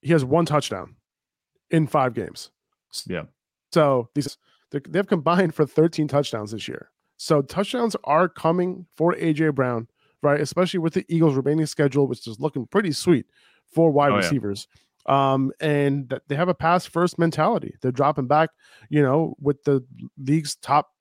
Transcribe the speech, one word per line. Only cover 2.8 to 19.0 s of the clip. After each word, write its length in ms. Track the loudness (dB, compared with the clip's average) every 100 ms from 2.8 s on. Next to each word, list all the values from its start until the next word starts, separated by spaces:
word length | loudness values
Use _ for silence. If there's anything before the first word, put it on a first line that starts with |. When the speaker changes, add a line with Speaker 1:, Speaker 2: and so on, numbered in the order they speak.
| _ -16 -10
Speaker 2:
Yeah. 160 | -10 -10 _ _ _ _
Speaker 1:
So 380 | 2 4 2 -2
these, 220 | -6 -6 -10 _ _ _
they, 100 | -10 -6
they've 200 | -4 -2
combined 480 | 0 2 2 0
for 100 | 0 -2
thirteen 400 | 2 2 2 -2
touchdowns 460 | 0 -2 -6 -8
this 160 | -10 -10
year. 220 | -14 -16 _ _ _
So 240 | -2 0
touchdowns 560 | 0 -4 -4 -2 -4 -4
are 240 | 0 2 0
coming 580 | 0 0 0 -2 -6 -14 _
for 180 | -2
A 180 | 0 -2
J 160 | 0 0
Brown, 400 | 0 -2 -2 -8 _ _ _
right? 180 | 0 0
Especially 380 | -2 -2 -2 0
with 140 | -2
the 140 | -2 -2
Eagles' 260 | 2 2 2
remaining 280 | 0 0 -2
schedule, 400 | 0 0 2 -2
which 200 | -2 -10
is 120 | -8
looking 280 | -6 -6 -4
pretty 260 | -2 -2
sweet 340 | -2 2 2 2 _ _ _ _
for 240 | 2 4
wide 200 | 4 4
Speaker 2:
Oh, 40 | 4
yeah. 60 |
Speaker 1:
receivers. 460 | 2 0 -2 -8 -12 _ _ _ 0
Um, 460 | 2 2 2 0 -2
and 500 | -2 0 0 -2 -4
th-, 120 | -10 _
they 60 | -4
have 120 | -2
a 60 |
pass 300 | 0 0 0 -2
first 320 | -2 -2 2
mentality. 560 | -2 2 0 0 -6 -6
They're 100 | -6
dropping 340 | 0 0 0 2
back, 240 | 2 2 _ _ -20 -4
you 120 | 0